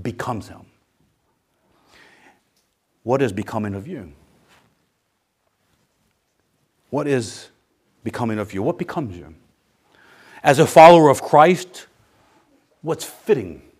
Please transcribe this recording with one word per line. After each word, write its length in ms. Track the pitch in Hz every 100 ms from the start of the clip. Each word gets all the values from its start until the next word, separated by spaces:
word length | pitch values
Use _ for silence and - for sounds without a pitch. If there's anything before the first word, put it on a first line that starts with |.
becomes 440 | 98 101 - 113 -
him. 200 | - - _ _ _ _ _ _ _ _ _ _ _ _ _ _ _ _ _ _ _ _ _ _ _
What 180 | 110 135
is 120 | 131
becoming 420 | 98 101 113 107
of 140 | 98 117
you? 240 | 165 85 71 _ _ _ _ _ _ _ _ _ _ _ _ _ _ _ _ _ _ _ _ _ _ _ _ _ _ _
What 180 | 131 147
is 400 | 135 107 - - _ _ _ _ _
becoming 340 | 110 - 120 107
of 160 | 104
you? 80 | 95
What 160 | 113 170
becomes 380 | - - 131 90
you? 180 | 73 78 _ _ _ _ _ _ _ _ - -
As 160 | - 139
a 80 | 156
follower 400 | - 160 170 151
of 120 | 135
Christ, 680 | - 147 160 185 - - - _ _ _ _ _ _ _ _ _
what's 220 | 151 156
fitting 560 | - - - 175 92 69 - _